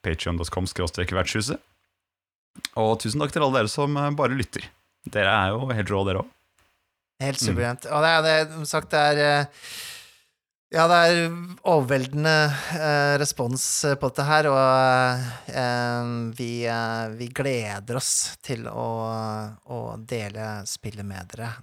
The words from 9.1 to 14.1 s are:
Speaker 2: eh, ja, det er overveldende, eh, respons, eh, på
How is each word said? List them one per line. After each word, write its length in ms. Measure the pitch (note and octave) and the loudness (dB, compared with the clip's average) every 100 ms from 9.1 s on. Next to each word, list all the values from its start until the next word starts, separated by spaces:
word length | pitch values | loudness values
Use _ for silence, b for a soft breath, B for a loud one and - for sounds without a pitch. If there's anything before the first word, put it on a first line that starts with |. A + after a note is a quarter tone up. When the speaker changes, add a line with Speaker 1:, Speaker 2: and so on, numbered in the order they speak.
| D3 | 4
Speaker 2:
eh, 300 | D3 D3 C#3+ B B B B B B B B _ _ _ _ | 4 4 0 B B B B B B B B _ _ _ _
ja, 140 | - E3 | 2 6
det 100 | F3 | 8
er 340 | E3+ F3 E3 E3+ F3 F3+ | 8 6 2 -4 -10 -6
overveldende, 880 | - E3 B2+ C3+ C3 D3 D#3 D#3 D3+ C#3 B | 4 4 4 2 0 0 4 4 4 0 B
eh, 420 | E3 D#3 D3 C#3+ C#3+ | -4 0 2 4 2
respons, 640 | C#3+ - A#2+ C3 - - | 0 -2 -2 -2 -2 0
eh, 100 | D3+ | 0
på 160 | C#3 C3 | 0 0